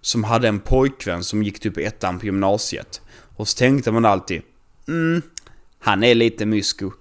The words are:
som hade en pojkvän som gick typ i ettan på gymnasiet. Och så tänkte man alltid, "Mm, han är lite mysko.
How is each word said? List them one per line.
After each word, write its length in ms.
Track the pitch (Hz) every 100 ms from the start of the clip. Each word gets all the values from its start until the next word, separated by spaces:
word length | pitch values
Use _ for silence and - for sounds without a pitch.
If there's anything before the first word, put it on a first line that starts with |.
som 220 | - 117
hade 240 | 107 113 117
en 120 | 104
pojkvän 640 | - 131 139 135 - 87
som 200 | 90 107
gick 160 | 104 -
typ 180 | 110 82
i 60 |
ettan 360 | 87 - 95 90
på 60 | 104
gymnasiet. 760 | 98 98 104 - - - - - - - -
Och 120 | 107
så 100 | -
tänkte 340 | 127 139 117
man 140 | 113 113
alltid, 360 | 95 - 85 - _ _ _ -
"Mm, 340 | 165 165 170 - - - - - _
han 240 | 113 98
är 120 | 120 117
lite 300 | 117 113 107
mysko. 460 | 107 95 - 98 -